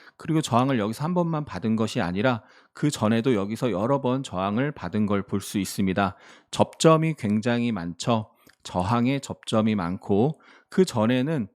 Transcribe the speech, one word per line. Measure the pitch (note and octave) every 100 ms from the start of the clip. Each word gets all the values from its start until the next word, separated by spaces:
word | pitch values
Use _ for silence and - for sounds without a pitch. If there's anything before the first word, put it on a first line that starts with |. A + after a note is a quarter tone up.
| - -
그리고 | - D#3+
저항을 | - A#2 C3 C3
여기서 | G2+ A2
한 | D3+
번만 | F3 E3+ D#3
받은 | D3+ - A2+ A2
것이 | A2 -
아니라 | F2 F#2 B2+ A#2 - - _
그 | - D3+
전에도 | - G#2+ A2+ A#2
여기서 | A2 G2 A2 C3
여러 | F2+ A2+ C#3
번 | B2+ B2+
저항을 | C3+ F#2 G2 G#2 C#3+
받은 | D3 E2+ G#2
걸 | G#2 G2+
볼 | F#2+ G2+
수 | - G#2
있습니다. | F#2+ - F#2+ F#2 G2 - - - _
접점이 | - - - E3 D#3+ D#3+ D3+
굉장히 | G#2 G#2+ A2+ A#2+ A#2+
많죠. | G#2+ E2+ E2+ - A2+ G#2 _ _ _
저항의 | - F#2 F#2 A#2+ A#2+ C#3
접점이 | - - - A#2 A2
많고 | G#2+ E2+ F#2+ - G2 C3 D#3 - - _
그 | - F#3
전에는 | - A2 B2+ C3 D#3+ G2+